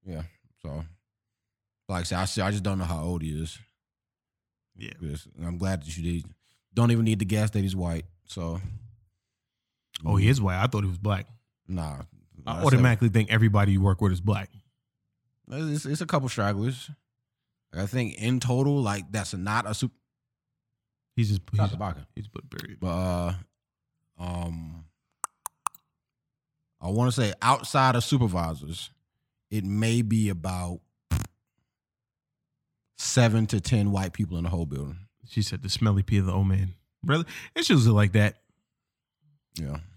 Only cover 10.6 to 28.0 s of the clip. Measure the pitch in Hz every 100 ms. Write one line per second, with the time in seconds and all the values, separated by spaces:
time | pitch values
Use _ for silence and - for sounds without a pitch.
10.6 | 110 107 101 90 101 98 - - _ _
11.6 | - 92 78 69 - _ _ - - 117
12.6 | 156 127 127 113 120 110 104 113 110 101
13.6 | 101 98 98 92 101 90 95 113 95 107
14.6 | _ _ _ _ _ _ _ _ _ 135
15.6 | 160 147 147 151 165 160 131 - 101 101
16.6 | 113 131 - 147 _ _ _ _ _ _
17.6 | _ 82 98 127 117 - 110 127 123 123
18.6 | 135 143 117 101 95 107 95 98 95 107
19.6 | 104 107 127 _ _ _ _ _ _ _
20.6 | _ _ _ _ _ - 110 95 - 107
21.6 | 104 156 202 73 73 - 104 - - -
22.6 | - - - 87 92 87 87 90 - _
23.6 | _ _ _ _ _ _ 87 87 87 82
24.6 | 82 82 80 _ _ _ - _ - _
25.6 | - _ _ _ _ _ _ _ _ _
26.6 | _ _ 85 104 123 113 110 92 117 139
27.6 | - 147 131 120